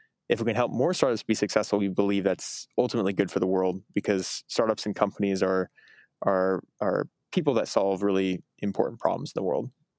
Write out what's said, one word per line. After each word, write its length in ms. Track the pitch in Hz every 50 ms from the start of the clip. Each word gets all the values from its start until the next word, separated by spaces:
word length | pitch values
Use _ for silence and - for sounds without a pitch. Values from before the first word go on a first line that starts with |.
| _ _ _ _ _ -
if 100 | - 107
we 60 | 110
can 100 | 117 107
help 160 | 120 123 -
more 220 | - 113 131 170 180
startups 280 | - 147 131 117 107
be 140 | - - 110
successful, 420 | - - 101 - 110 104 - - 104
we 100 | 101 98
believe 340 | 92 - 101 101 101 98 92
that's 440 | 98 92 - - - - - - - _
ultimately 360 | - 123 120 - 120 98 98 98
good 160 | 90 101 90
for 100 | - 92
the 60 | 101
world, 360 | 92 95 92 92 92 90 95 - _ -
because 500 | 101 - - 104 95 92 - - - -
startups 380 | - - - 117 110 110 - -
and 100 | 110 98
companies 480 | - 107 98 - - 104 98 98 92 98
are, 260 | 95 95 92 92 - _ _ - - - - - _ _ _ -
are, 380 | - 98 92 92 95 95 92 - - _ -
are 280 | 107 98 92 98 - - _ _ _ _
people 220 | - 180 156 151 123
that 120 | 113 87
solve 340 | - - 110 98 98 98 92 101
really 380 | 101 98 95 95 95 92 87 - _ _ _
important 400 | - 101 95 - - - 117 120
problems 320 | - - 90 - - - -
in 40 | -
the 40 | 98
world. 260 | 92 71 73 - - - _ _ _ _